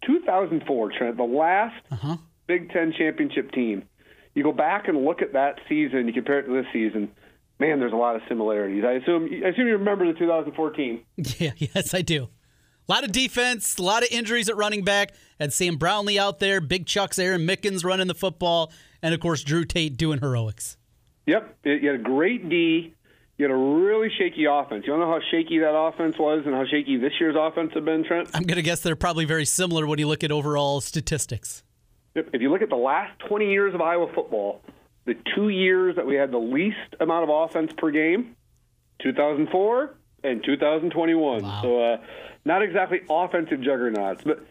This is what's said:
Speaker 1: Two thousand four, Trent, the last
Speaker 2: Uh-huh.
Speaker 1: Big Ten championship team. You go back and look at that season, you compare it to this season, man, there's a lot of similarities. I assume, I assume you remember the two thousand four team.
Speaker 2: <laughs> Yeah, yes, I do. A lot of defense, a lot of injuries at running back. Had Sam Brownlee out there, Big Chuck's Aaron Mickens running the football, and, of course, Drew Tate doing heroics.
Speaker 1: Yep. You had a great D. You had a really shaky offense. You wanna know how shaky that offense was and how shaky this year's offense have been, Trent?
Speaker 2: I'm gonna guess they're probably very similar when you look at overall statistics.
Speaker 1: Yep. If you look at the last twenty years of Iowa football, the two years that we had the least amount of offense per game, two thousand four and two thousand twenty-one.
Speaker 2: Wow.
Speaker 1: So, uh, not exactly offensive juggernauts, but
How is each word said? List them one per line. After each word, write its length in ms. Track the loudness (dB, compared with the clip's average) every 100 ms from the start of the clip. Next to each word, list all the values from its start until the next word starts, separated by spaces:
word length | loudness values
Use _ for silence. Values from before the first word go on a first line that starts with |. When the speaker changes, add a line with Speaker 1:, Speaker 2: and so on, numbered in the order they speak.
Speaker 1:
Two 160 | 0 0
thousand 420 | 2 0 2 -2 -2
four, 240 | -2 -2
Trent, 260 | -2 -2 -2
the 60 |
last 580 | 0 2 2 2 0 -6 -12
Speaker 2:
Uh-huh. 240 | -8 -6 -6 -10 _ -4
Speaker 1:
Big 240 | -2 -2
Ten 200 | -2 0 0
championship 560 | 0 0 -2 -2 -4
team. 320 | -2 -2 -2 -8 _ _ -20 _
You 100 | -2
go 80 | 0
back 340 | 2 0 0 0
and 180 | 0
look 160 | 0 0
at 120 | 0
that 260 | 0 0 -2 -2
season, 380 | 0 0 0 -2
you 60 |
compare 260 | -2 0 0
it 60 | 0
to 60 |
this 140 | -2 -2
season, 380 | -2 -2 -2 -6 -8 -20 _ _ -2
man, 220 | 0 2
there's 120 | 0
a 40 | 2
lot 180 | 0
of 80 | 0 -4
similarities. 560 | -2 0 0 0 0
I 80 | 0
assume, 320 | 0 0 0 0 -2
I 40 | -2
assume 180 | 0 2
you 100 | 2
remember 300 | 2 2 0
the 40 | 2
two 80 | 2
thousand 240 | 0 -2
four 160 | -2 -4
team. 300 | -2 -4 -6 -10
Speaker 2:
<laughs> 60 | -8 -6 -4
Yeah, 120 | -4 -4
yes, 360 | -4 -4 -2
I 80 | -2
do. 260 | 0 -2 -4 -14 _ _ _ _ -2
A 40 |
lot 120 | -2
of 80 | 0
defense, 640 | 0 0 2 0 0 -4 -2
a 40 |
lot 200 | 0 2
of 60 | 2
injuries 380 | 0 -2 0 0
at 80 | 0
running 260 | -2 0
back. 280 | 0 2 0 -4 -18 -6
Had 120 | -4
Sam 240 | 0 0 0
Brownlee 420 | 0 0 0 0
out 200 | 0 0
there, 220 | 0 2
Big 260 | 0 -2 -2
Chuck's 320 | -2 0 0
Aaron 240 | 0 0 0
Mickens 380 | 0 -2 -2
running 220 | 0 0 0
the 80 |
football, 580 | -2 -4 -2 0 2 0 -6 -20 _
and, 100 | -2
of 60 | 0
course, 220 | 0 -2
Drew 200 | 0 0 0
Tate 300 | 0 -2 0
doing 240 | 0 0
heroics. 560 | 0 -2 -4 -6 -12 -14 _ _ _ _ 0
Speaker 1:
Yep. 320 | 0 0 -6
You 220 | 0 2 2
had 100 | 0
a 20 |
great 460 | 0 2 2 0 0
D. 460 | 2 4 2 -2 -12 _ _ _ -2
You 80 |
had 60 | 0
a 40 | 2
really 520 | 4 4 4 4 0 0
shaky 280 | -2 0 2
offense. 380 | 2 0 -4 -2
You 60 |
wanna 120 | 0
know 80 | 0
how 80 | 0 0
shaky 280 | -2 0 2
that 160 | 2 2
offense 400 | 0 0 -2 0
was 260 | 2 2 0
and 80 |
how 100 | -2
shaky 320 | 0 0 0 0
this 160 | 0 0
year's 160 | 0 2
offense 340 | 0 0 -4
have 100 | -4
been, 200 | -2 -2
Trent? 260 | 0 -2 -2
Speaker 2:
I'm 100 | -4
gonna 180 | -2 0
guess 180 | 0 -2
they're 160 | -2 0
probably 300 | -2 0 0
very 180 | 0
similar 420 | 0 0 0 0 0
when 120 | 0
you 80 | 0
look 160 | 0
at 80 | 0
overall 480 | 0 0 0 2 0
statistics. 840 | -2 -4 -2 -2 -4 -8 -10 -16 _ _ _ _ _ -6
Speaker 1:
Yep. 140 | -4
If 80 | 0
you 80 | 2
look 120 | 2
at 80 | 2
the 40 | 2
last 400 | 2 0 -2 -8 -4
twenty 220 | 0 2
years 220 | 2 2
of 60 | 0
Iowa 280 | 0 2 0
football, 500 | -2 -2 -2 -2 -6 -12 -20 _ _
the 100 | -6 -4 -4 0
two 140 | 0
years 440 | 2 4 4 4 0
that 100 | 0
we 100 | 0
had 160 | 0
the 60 | 0
least 400 | -2 0 0 -2 -8 -2
amount 260 | 0 2
of 40 | 2
offense 420 | 2 0 -2 -4 -2
per 140 | 0
game, 420 | 2 2 2 -2 -10 _ _ _ _ _ -6
two 120 | -2
thousand 380 | 0 2 2 0
four 440 | 2 2 2 -2 -6 _ _
and 180 | -4 -2
two 140 | -2 2
thousand 340 | 2 2 0
twenty-one. 520 | 0 2 2 2 0
Speaker 2:
Wow. 160 | -4 -4
Speaker 1:
So, 180 | 0 2
uh, 160 | 2 0 -4 -18 -18 -8
not 180 | -2 0
exactly 380 | 2 0 0 -2 0
offensive 500 | 0 2 0 0 -2
juggernauts, 600 | 0 0 0 0 -2 -2
but 160 | -2 -4 -6